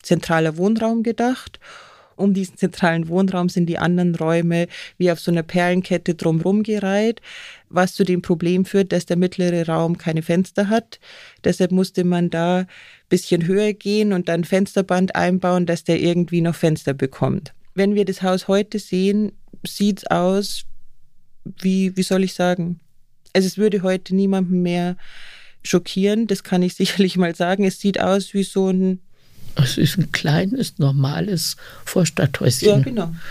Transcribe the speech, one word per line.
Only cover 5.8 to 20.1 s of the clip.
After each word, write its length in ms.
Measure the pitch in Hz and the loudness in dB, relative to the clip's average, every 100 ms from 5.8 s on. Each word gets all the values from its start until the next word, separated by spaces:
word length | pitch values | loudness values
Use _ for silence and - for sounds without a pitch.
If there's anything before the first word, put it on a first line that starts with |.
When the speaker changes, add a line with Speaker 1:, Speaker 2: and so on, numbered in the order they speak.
| 185 175 175 165 | 0 -2 -2 -2
Speaker 1:
drumrum 480 | 165 160 180 208 | 0 0 2 0
gereiht, 560 | 214 208 190 202 220 233 - - - - _ | 0 -2 0 0 0 -2 -10 -20 -20 -20 _
was 260 | 165 185 | 0 2
zu 80 | - | 2
dem 200 | 185 180 | 0 0
Problem 420 | - 170 175 180 | 0 0 0 0
führt, 260 | 190 196 190 | 2 0 2
dass 160 | 175 - | 0 0
der 100 | 175 | 0
mittlere 520 | 180 - 180 175 165 | 0 0 0 0 0
Raum 300 | 160 165 170 | 0 0 -2
keine 240 | 170 160 | -2 -2
Fenster 460 | 160 170 190 - 202 | 0 0 0 0 0
hat. 300 | 226 - - - - - - | 0 -2 -12 -20 -20 -20 -4
Deshalb 260 | - 175 180 | -2 2 2
musste 320 | 185 190 - | 2 0 0
man 260 | 180 175 175 | 0 2 0
da 300 | 165 170 180 | 0 0 0
ein 60 | 185 - - - - | -2 -10 -20 -20 0
bisschen 380 | 180 - 170 165 | 0 2 0 2
höher 260 | 190 214 | 2 0
gehen 400 | 208 202 208 214 | -2 0 2 2
und 160 | 185 175 | 0 0
dann 140 | 170 | -2
Fensterband 720 | 170 190 196 - 185 180 185 | 0 0 2 0 0 2 0
einbauen, 500 | - 175 185 180 180 | 0 0 2 2 2
dass 200 | 175 170 | 0 -2
der 160 | - 165 | 0 0
irgendwie 400 | 170 170 170 175 | 2 2 0 0
noch 160 | 165 160 | 0 0
Fenster 360 | 165 156 - | 0 0 -2
bekommt. 600 | 139 135 - 135 135 147 - - | -2 -4 -2 -2 -2 -6 -18 -8
Wenn 200 | - 196 | -2 2
wir 100 | 208 | 2
das 180 | 190 190 | 0 -2
Haus 260 | 185 185 - | 0 0 2
heute 320 | 196 208 208 | 0 0 -6
sehen, 500 | - 180 196 202 214 - - - | -4 0 2 2 -2 -6 -20 -14
sieht's 400 | - - 202 190 | -10 -2 0 0
aus 560 | - | -2